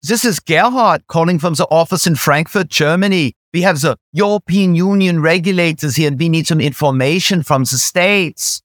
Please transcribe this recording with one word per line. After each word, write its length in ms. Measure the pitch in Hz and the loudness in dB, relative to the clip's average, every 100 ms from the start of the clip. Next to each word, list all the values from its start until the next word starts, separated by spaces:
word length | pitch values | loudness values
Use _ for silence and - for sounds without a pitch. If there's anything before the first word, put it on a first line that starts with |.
This 200 | 143 220 | -2 -2
is 160 | 240 170 | 0 -2
Gerhard 640 | - 160 220 254 220 160 _ | -2 0 2 2 0 0 _
calling 320 | 170 165 175 | 0 0 0
from 160 | 175 | -2
the 120 | 151 160 | -2 0
office 380 | 160 165 180 - | 0 0 0 0
in 80 | 151 | 0
Frankfurt, 500 | - 143 - 208 180 | 2 0 0 -4 -2
Germany. 680 | - 151 175 202 185 135 - _ | -2 0 2 0 0 -2 -4 _
We 80 | 165 | 0
have 180 | 180 156 | 0 2
the 160 | 151 117 _ | -2 -2 _
European 640 | 151 202 208 - 185 185 | -2 0 0 0 0 2
Union 480 | 170 185 202 190 170 | 2 2 2 2 0
regulators 720 | 156 180 170 185 170 156 151 | 0 0 0 0 0 -2 -4
here 140 | 127 151 | 0 -2
and 100 | 135 | 0
we 100 | 165 | 0
need 200 | 160 151 | 0 0
some 120 | 165 | 0
information 840 | 143 127 151 131 131 175 - 190 | 0 0 0 0 0 0 0 -2
from 180 | 143 143 | 0 0
the 160 | 127 131 | 0 -2
States. 840 | - 180 185 202 170 - - - _ | -2 0 2 2 -2 -6 -8 -8 _